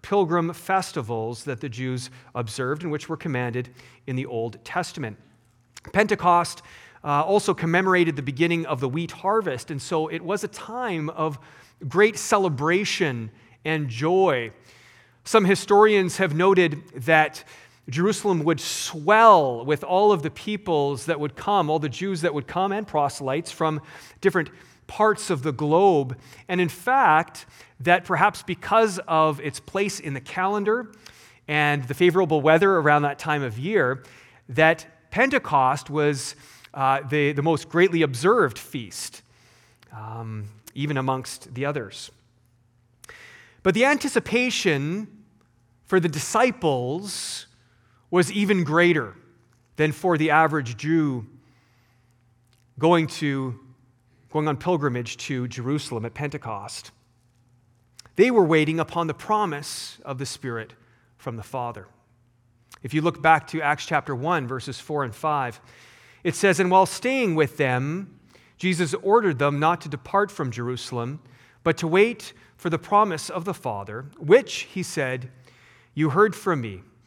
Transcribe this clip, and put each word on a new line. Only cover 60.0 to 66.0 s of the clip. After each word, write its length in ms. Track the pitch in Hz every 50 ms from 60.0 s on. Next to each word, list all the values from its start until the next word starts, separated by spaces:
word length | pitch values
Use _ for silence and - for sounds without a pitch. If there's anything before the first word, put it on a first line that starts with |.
| -
of 140 | - 139 127
the 80 | 139
Spirit 480 | 131 - - - 131 117 113 113 107 - _ _ _ _ _ _ _ _ _
from 180 | - 131 117
the 80 | 113 101
Father. 420 | - - 131 123 120 113 107 95 - _ _ _ _ _ _ _ _ _ _ _ _ _ _ _ _ - - _
If 120 | 131 135
you 60 | 156
look 220 | 151 170 - 139 139
back 240 | 160 160 156 - -
to 140 | - 160 156
Acts 240 | 143 151 147 -
chapter 280 | - 180 147 135 - 143
one, 340 | 120 127 160 175 165 135 120
verses 320 | 131 127 113 - 127 -
four 240 | - - 151 147 139
and 100 | 123 104
five, 460 | - - 156 151 147 135 123 113 - _ - - - - - - -